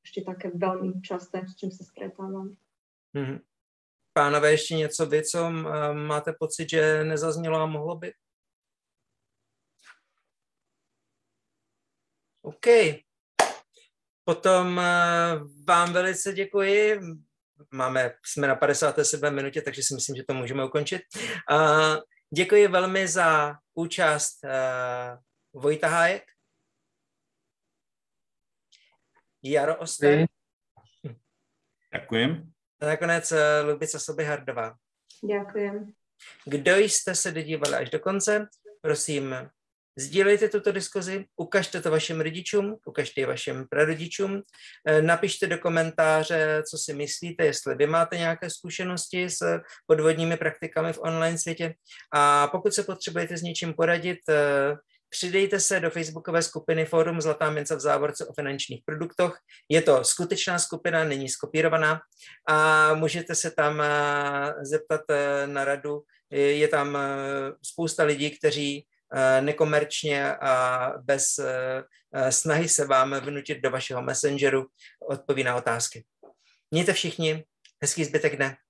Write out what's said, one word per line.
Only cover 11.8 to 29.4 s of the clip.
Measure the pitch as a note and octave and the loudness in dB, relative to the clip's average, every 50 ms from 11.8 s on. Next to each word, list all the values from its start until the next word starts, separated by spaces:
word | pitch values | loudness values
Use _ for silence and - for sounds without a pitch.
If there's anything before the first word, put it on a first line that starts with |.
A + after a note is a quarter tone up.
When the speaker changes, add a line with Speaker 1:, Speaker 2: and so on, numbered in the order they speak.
| _ _ _ _ _ _ _ _ _ _ _ _ | _ _ _ _ _ _ _ _ _ _ _ _
Speaker 2:
OK. | - - D3+ _ - A#3+ A#3 A3+ G3+ D#3 D3 - _ _ _ _ _ _ _ - - - - - _ _ _ _ _ _ _ _ _ _ _ _ _ | -18 -18 -14 _ 6 6 8 8 6 4 0 -4 _ _ _ _ _ _ _ 2 2 2 2 -12 _ _ _ _ _ _ _ _ _ _ _ _ _
Potom, | - E3+ F3 - F#3+ F#3 F3+ F3+ F3+ F3+ F3 | -2 -2 2 4 4 6 6 4 2 0 0
eh, | F3+ F3 F3 F3 F3 E3+ E3+ E3+ E3+ E3+ E3 D3+ D3 D3 C#3+ D3 C#3+ | 2 2 4 4 4 4 4 2 2 0 0 -4 -6 -12 -20 -8 2
vám | F3+ F3 E3+ F3 F3 E3+ | 4 6 6 4 4 2
velice | F3+ F3+ F#3+ F#3 F#3+ - G3 F#3+ | 0 0 0 -2 -2 -6 -6 -4
děkuji. | G3 G3 G3 - G3+ G3 G3 G3+ G#3 G#3+ G#3+ G#3+ G3+ F#3 E3+ D#3+ D3+ D3+ _ _ _ _ _ _ _ D3 _ | -6 -6 -2 0 0 2 4 4 4 4 2 0 -2 -4 -12 -14 -16 _ _ _ _ _ _ _ _ -20 _
Máme, | C3+ C3 B2+ C3 C3 C3 B2+ A#2+ - _ - | -6 -4 -4 0 0 0 0 0 -4 _ -12
jsme | - - D3 C#3+ | -8 -4 -2 0
na | C#3 C3 | 0 2
padesáté | - - C#3 C#3+ - D#3+ D3 C3 D#3 C#3+ | 2 2 2 2 2 2 2 2 2 0
sedmé | - - C#3+ C#3 D3 | 0 0 0 -2 -2
minutě, | C#3+ C#3 C3+ C#3 C3+ D#3 | -2 -2 -6 -4 -6 -6
takže | - C#3 B2 C#3 C3+ | -6 -6 -6 -4 -4
si | - C#3 | -4 -2
myslím, | B2 - - - | -4 -6 -6 -6
že | B2+ C3+ | -10 -6
to | - C3+ | -6 -4
můžeme | C3 B2 A#2 C3+ C#3 C3+ | -4 -4 -4 -4 -4 -4
ukončit. | C3+ - D3 D3 - F#3+ F#3 - _ - G3+ A3+ - - E3+ - - | -2 -2 -2 -2 -2 -6 -8 -8 _ -12 -10 -8 -8 -8 -8 -2 2
Eh, | D3 D3+ D#3+ D3+ D3+ D#3 D#3 D#3 D#3 D#3 - _ _ _ _ _ D3+ | 4 4 6 6 6 6 4 4 2 -2 -4 _ _ _ _ _ -2
děkuji | D3+ F#3 F#3+ G#3+ G#3 G#3 | -2 2 6 8 8 8
velmi | G3 F3+ F3+ F#3 F#3 F#3+ F#3+ F#3+ | 8 6 2 2 2 0 -2 -2
za | F3 D#3+ F#3 E3+ E3 D#3 D3+ D3 D3 D3 - _ _ _ | 0 2 4 4 4 4 4 2 0 -4 -10 _ _ _
účast, | E3+ E3+ E3+ - - F3 D#3 D3+ D3 - - - - - | -6 -6 -4 0 2 2 2 2 2 -2 -6 -6 -10 -8
eh, | C#3 C3+ C3 C3 C3 B2+ B2+ B2+ B2+ B2 B2 B2 B2 B2 - _ _ _ _ _ _ - | -4 -2 -2 -2 -2 -2 -2 -4 -4 -4 -6 -8 -10 -12 -16 _ _ _ _ _ _ -16
Vojta | C3+ C3 D3 D#3 D3+ E3+ | -2 0 0 0 2 0
Hájek, | D#3 E3 E3+ E3+ F3 F#3+ G3+ - _ _ _ _ _ _ _ _ _ _ _ _ _ _ _ _ _ _ _ _ _ _ _ _ _ _ _ _ _ _ _ _ _ _ _ _ _ _ _ _ _ _ _ _ _ _ _ _ _ _ _ _ _ _ _ _ _ _ _ _ _ _ _ | 0 4 4 4 2 2 -2 -8 _ _ _ _ _ _ _ _ _ _ _ _ _ _ _ _ _ _ _ _ _ _ _ _ _ _ _ _ _ _ _ _ _ _ _ _ _ _ _ _ _ _ _ _ _ _ _ _ _ _ _ _ _ _ _ _ _ _ _ _ _ _ _